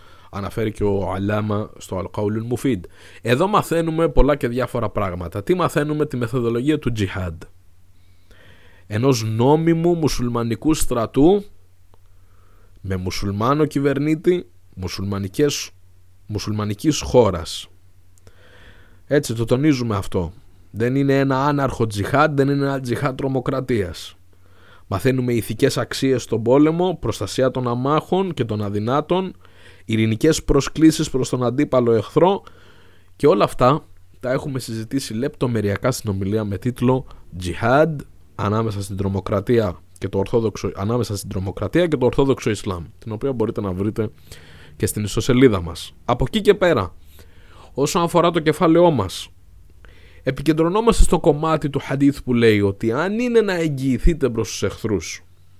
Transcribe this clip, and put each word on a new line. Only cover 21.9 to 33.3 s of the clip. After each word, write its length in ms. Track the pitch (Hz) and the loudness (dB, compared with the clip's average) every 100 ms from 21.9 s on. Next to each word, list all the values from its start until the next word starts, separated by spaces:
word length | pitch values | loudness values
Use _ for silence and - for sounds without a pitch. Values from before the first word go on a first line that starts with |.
| 101 - 139 156 139 | -2 0 2 2 2
δεν 120 | 135 | 2
είναι 180 | 139 139 | 0 -2
ένα 140 | 135 | -2
τζιχάντ 360 | 123 107 143 127 | -4 -4 -4 -4
τρομοκρατίας. 1000 | 139 131 - 131 131 113 87 - - - - - - - - - - | -4 -2 -2 -4 -2 -2 -2 -8 -16 -20 -20 -20 -20 -20 -20 -18 -6
Μαθαίνουμε 460 | 98 135 131 123 | -2 0 0 0
ηθικές 460 | 120 - 110 131 143 | -2 -2 0 0 0
αξίες 440 | 113 - 135 135 | -4 -2 0 0
στον 200 | - 117 | -2 -2
πόλεμο, 540 | 113 139 156 165 185 - | 4 4 4 2 -2 -2
προστασία 500 | 117 - 98 - 131 | -4 -4 -4 -2 -2
των 180 | 131 123 | 0 -2
αμάχων 640 | 120 135 151 - 185 190 | -2 0 0 0 0 0
και 100 | 147 | -2
των 180 | 113 107 | -4 -4
αδυνάτων, 720 | 101 104 110 143 - 180 185 - - - - - | -4 -4 -2 -2 0 -2 -4 -10 -20 -20 -20 -14
ειρηνικές 600 | - 110 110 110 156 156 | -4 0 2 2 2 2
προσκλήσεις 640 | - 139 - - 160 151 151 | 2 0 0 4 4 6 0
προς 180 | 127 123 | -2 -2
τον 160 | 127 | -2
αντίπαλο 480 | 120 127 143 127 117 | 0 0 0 2 4
εχθρό 500 | 113 - 151 180 196 - - - - - - - - | 2 2 2 4 2 -6 -20 -20 -20 -20 -20 -20 0
και 100 | |
όλα 180 | 143 | 4